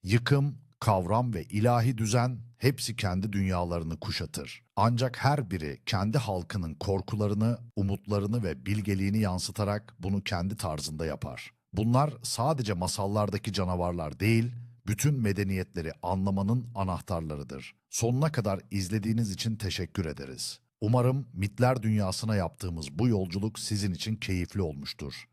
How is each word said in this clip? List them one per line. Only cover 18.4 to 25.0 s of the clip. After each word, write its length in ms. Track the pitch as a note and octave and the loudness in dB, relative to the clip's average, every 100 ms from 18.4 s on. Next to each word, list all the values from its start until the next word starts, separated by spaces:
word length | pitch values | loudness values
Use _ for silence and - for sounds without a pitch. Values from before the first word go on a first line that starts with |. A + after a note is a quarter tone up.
| G#2 F#2+ - | 0 -2 -2
izlediğiniz 600 | G2+ F#2 G#2+ G#2+ A2+ A2 | -4 0 -2 0 0 0
için 240 | F2+ A2+ A2 | -2 -4 -2
teşekkür 500 | F#2+ E2+ F2 - E2 | -4 -4 -4 -4 -4
ederiz. 540 | C2+ C#2 B1+ - - _ _ | -4 -10 -8 -10 -10 _ _
Umarım 460 | G#2+ B2 B2 C3 C3 | 2 4 4 2 -4
mitler 500 | E2+ G2+ - B2 A#2 | -4 -4 2 2 4
dünyasına 520 | A2 G#2+ F#2+ F2+ G#2+ G#2 | 2 2 2 -2 0 0
yaptığımız 640 | E2+ - F#2 E2 C#2+ - | 0 -4 -6 -6 -8 0
bu 80 | B2 | 2
yolculuk 520 | G#2+ F#2 F2+ G#2+ G#2+ | 4 0 -2 -4 -4
sizin 340 | - G#2 G2+ | -4 -2 0
için 220 | E2+ A2 G#2+ | -2 -4 -4
keyifli 460 | - F#2 E2+ G#2 | -2 -2 0 -2
olmuştur. 640 | F2 C#2+ C#2+ - | -2 -4 -10 -10